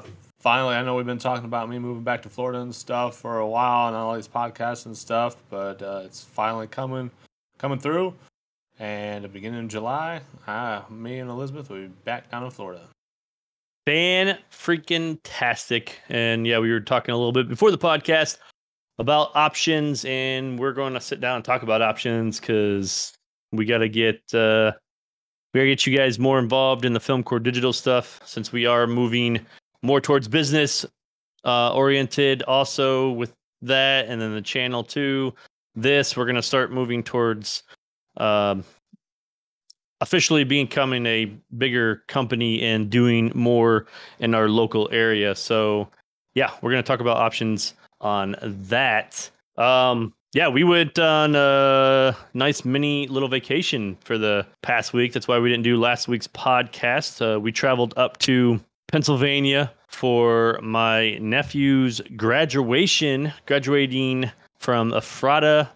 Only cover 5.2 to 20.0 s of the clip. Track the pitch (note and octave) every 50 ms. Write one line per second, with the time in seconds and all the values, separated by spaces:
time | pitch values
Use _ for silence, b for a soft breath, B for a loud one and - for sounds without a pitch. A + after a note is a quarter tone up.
5.2 | A#2+ A#2+ A#2 - _ _ G2 G2 G2 G2 F#2+ F#2+ G2 G2 G2 F#2+ F#2+ F2+ - -
6.2 | - - - - G#2+ A2 A2+ A2+ A2 G#2+ - C3+ C3 C3 C3 C3 B2+ A#2+ - b
7.2 | b _ _ _ _ _ _ _ - C#3 C#3 C3+ - D3 D#3+ F3 F#3+ F3+ F3+ b
8.2 | b b _ _ _ _ _ _ _ _ _ - A2 G#2+ G#2 G#2 G#2 G#2 G#2 G#2
9.2 | G2+ G2 G2 G2 G2+ A2+ A#2+ A#2 A#2 A2 G#2+ G#2+ A2 A#2+ C3+ D3+ D#3+ E3 E3+ B2+
10.2 | C3+ - - - - G#2 G#2 A#2 B2 A#2 G#2+ G2+ G2 - A2 A2+ A2+ A#2+ B2+ C3
11.2 | B2+ B2 A#2+ B2 C#3 C3+ C#3 D3+ C3 - G2 F#2+ F#2+ F#2 F2+ - _ A#2 B2 B2
12.2 | - _ A#2+ A#2+ B2+ B2+ - - G2+ F#2 F2+ E2 F2 - _ _ _ _ _ _
13.2 | _ _ _ _ _ _ _ _ _ _ _ _ _ C#3+ D3+ E3 F3 F3+ F3+ F#3
14.2 | F#3+ G3 F#3+ - - _ - - - E3+ E3+ D#3+ - - E3+ E3 E3 D#3+ D#3 -
15.2 | - - - - B2+ A#2+ A2+ - - - A#2+ A2+ - - - - - - - A#2
16.2 | A#2 A#2 A2+ A2+ A2+ A#2 A#2 A2+ A2+ A2+ A#2 A2+ G#2 - C3 B2 - - A#2+ A#2+
17.2 | A#2+ A#2+ B2 C3 B2+ A#2+ B2 - G#3 G#3+ F3 - - E3 D#3 D3+ - E3 D#3+ D#3+
18.2 | D3+ D3+ - B B B B _ _ _ _ _ _ _ _ - A2+ C3+ D3+ D3+
19.2 | D3+ - - D3 D3+ D3+ - - - E3 D#3+ D3+ D3 D3 C#3 -